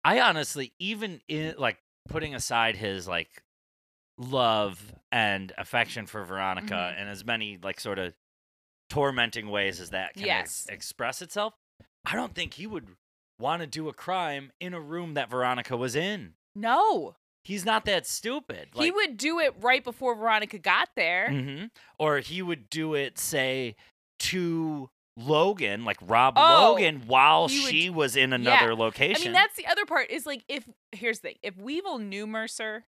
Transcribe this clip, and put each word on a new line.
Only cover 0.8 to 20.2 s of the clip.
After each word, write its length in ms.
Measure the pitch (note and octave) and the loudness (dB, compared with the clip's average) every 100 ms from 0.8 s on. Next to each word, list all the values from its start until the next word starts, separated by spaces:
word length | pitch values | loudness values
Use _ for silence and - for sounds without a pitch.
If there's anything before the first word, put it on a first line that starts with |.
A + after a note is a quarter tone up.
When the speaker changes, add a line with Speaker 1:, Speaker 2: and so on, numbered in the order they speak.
| F#3 G#3+ G#3 E3+ - | -8 -6 -8 -10 -8
Speaker 1:
in, 280 | D#3 D#3 D#3+ | -6 -6 -2
like, 200 | B2+ - _ _ - | -2 -2 _ _ -10
putting 260 | D#3+ D#3 C3 | -8 -6 -8
aside 400 | - A#2 A2+ F#2+ | -2 2 2 0
his, 320 | G#2 G2 F2 | -4 -6 -4
like, 360 | E2+ E2 - _ _ _ _ _ _ _ - | -4 -6 -14 _ _ _ _ _ _ _ -16
love 760 | B2 C3+ A#2 A2 G#2 F2+ G#2 - _ | -4 2 4 2 0 -6 -18 -20 _
and 400 | A#2+ G#2+ G2 F#2+ - | 0 2 0 -6 -12
affection 480 | G2+ B2 A2 A#2+ G2+ | -4 -2 -2 -4 -10
for 180 | G#2+ | -12
Veronica 500 | F2+ F#2+ F#2+ F#2 G#2 F#2 F2+ | -8 -4 -2 -4 -4 -4 -4
Speaker 2:
Mm-hmm. 80 | E2 | -6
Speaker 1:
in 60 | G2+ | -10
as 180 | G2 G#2+ | -10 -6
many, 320 | A#2 G#2+ F#2+ | -6 -6 -8
like, 180 | F#2+ F#2 | -8 -8
sort 200 | A2 G2 | -6 -6
of 140 | F2+ - _ _ _ _ _ _ _ | -6 -10 _ _ _ _ _ _ _
tormenting 600 | D3 C#3 B2+ A#2 A#2 G#2+ | -2 0 0 -2 -2 -4
ways 300 | G2+ G2 F2 | -2 -2 -4
as 80 | F2 | -8
that 240 | F#2 F#2 | -6 -6
can 120 | F#3+ G3 | -6 -2
Speaker 2:
Yes. 400 | C3+ - - - | -2 -2 -10 -12
Speaker 1:
ex-, 40 | |
express 480 | G2 - - A#2+ C3 | -12 -14 -6 -6 -6
itself, 320 | F3+ G#2 A3 _ _ _ _ _ - | -10 -6 -6 _ _ _ _ _ -6
I 100 | A3 | -6
don't 180 | B3+ | -6
think 200 | - E3 | -6 -8
he 120 | - G#3+ | -8 -10
would 200 | F#3+ G#2+ F2 _ _ _ _ | -10 -12 _ _ _ _ _
wanna 280 | B2 E3+ D#3 | -4 -4 -6
do 220 | D#3 D#3 | -8 -8
a 40 | |
crime 580 | - - F#3 E3 C#3+ C#3 _ | -8 -4 -2 -2 -6 -10 _
in 120 | F3+ | -12
a 60 | F3+ | -10
room 340 | D3 E3 F3 D3 | -10 -10 -4 -4
that 140 | A#2 | -2
Veronica 460 | B2+ B2+ B2 - B2 | 0 0 0 -2 -4
was 200 | B2+ B2+ | -2 -2
in. 380 | F#3 G#3 F#2 _ _ G3+ | -2 -6 -10 _ _ -6
Speaker 2:
No. 600 | A3+ C4+ G#4+ D4 C3+ _ _ _ | 2 4 4 2 -4 _ _ _
Speaker 1:
He's 220 | - G3 F#3 | -10 -4 0
not 200 | A3 G#3 | 0 2
that 200 | F#3 - | 0 0
stupid. 600 | - A3 C#4+ - F2 D2 | -6 -4 -6 -8 -14 -10
Speaker 2:
He 60 | A#3 D#4+ | 0 0
Speaker 1:
Like 40 | G4 | 2
Speaker 2:
would 220 | G4 G#3+ | -2 0
do 220 | C#4+ E4 | -2 2
it 140 | D4 - | 0 0
right 240 | A#3 C4 | 2 2
before 320 | B3 A3+ B3+ | 0 -4 -4
Veronica 420 | A3+ | 0